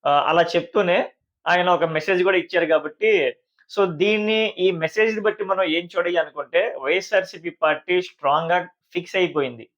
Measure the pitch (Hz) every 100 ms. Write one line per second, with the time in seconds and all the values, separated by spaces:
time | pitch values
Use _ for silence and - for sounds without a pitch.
0 | 143 143 139 170 165 175 165 214 180 185
1 | - _ _ _ - 175 180 175 165 156
2 | 156 185 185 185 - 180 165 156 151 -
3 | 214 202 131 - _ _ _ - 196 151
4 | 202 214 208 220 220 - 185 175 160 -
5 | 226 214 208 208 190 190 180 160 175 180
6 | 175 175 156 147 135 165 226 - 135 175
7 | 185 202 185 170 170 - 156 151 - 180
8 | 180 _ 143 147 165 180 180 _ _ 180
9 | 170 190 180 147 135 117 110